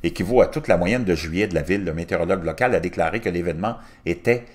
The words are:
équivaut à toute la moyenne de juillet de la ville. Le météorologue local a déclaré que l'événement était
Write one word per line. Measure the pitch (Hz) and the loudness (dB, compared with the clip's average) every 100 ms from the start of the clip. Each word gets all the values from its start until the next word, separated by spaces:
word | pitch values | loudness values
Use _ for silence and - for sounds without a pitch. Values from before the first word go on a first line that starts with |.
équivaut | - - 90 123 | -2 -2 2 4
à | 90 | 4
toute | 156 147 | 2 0
la | 87 | 2
moyenne | 87 123 101 | 4 0 2
de | 80 | 0
juillet | 82 85 104 | 0 -2 0
de | 82 | 0
la | |
ville. | 76 98 90 | 0 -2 0
Le | |
météorologue | 80 85 87 85 95 | -4 -2 -2 0 0
local | 82 78 127 92 | -2 -2 2 2
a | |
déclaré | 87 - 82 113 | 0 -2 -2 0
que | 98 | -2
l'événement | 87 85 80 107 117 - - - | -2 -4 -2 -4 -6 -14 -10 -6
était | 85 117 120 - | -2 0 0 -2